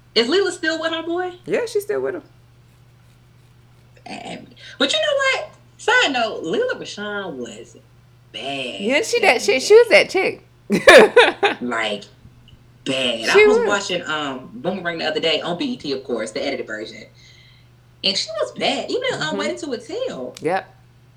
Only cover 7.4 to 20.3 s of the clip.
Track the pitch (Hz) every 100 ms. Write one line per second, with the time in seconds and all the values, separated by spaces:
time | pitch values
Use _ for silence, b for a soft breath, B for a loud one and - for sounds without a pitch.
7.4 | 117 104 - - _ _ _ _ _ -
8.4 | - 139 127 120 202 277 339 480 403 254
9.4 | 208 415 - 415 466 - - 370 370 -
10.4 | - _ - 196 - - 392 - 403 -
11.4 | 403 285 240 233 220 208 - - - -
12.4 | - - - _ - 131 127 117 113 185
13.4 | 214 226 226 208 - 180 - 156 147 127
14.4 | 127 117 147 190 175 165 156 156 160 160
15.4 | - 170 143 123 156 131 - 117 110 143
16.4 | 143 127 117 107 110 - - - b b
17.4 | b b b _ _ _ 571 587 - 622
18.4 | 539 - 480 277 - 403 523 427 311 302
19.4 | 294 349 311 233 - 381 523 190 123